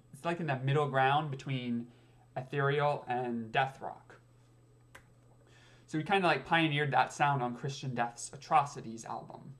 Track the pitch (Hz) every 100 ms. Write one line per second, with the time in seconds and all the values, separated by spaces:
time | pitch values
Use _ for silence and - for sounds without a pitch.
0 | - - 170 175 160 131 135 147 147 135
1 | 131 147 156 131 - 135 123 120 117 -
2 | - - _ - 139 147 139 143 147 143
3 | - 123 123 117 110 143 135 - 92 -
4 | - - _ _ _ _ _ _ _ -
5 | - _ _ - - - - - - 156
6 | 147 196 180 147 135 165 156 147 147 127
7 | 135 - 147 135 123 120 143 135 139 117
8 | 117 - - - - 156 139 135 113 113
9 | - 113 - - -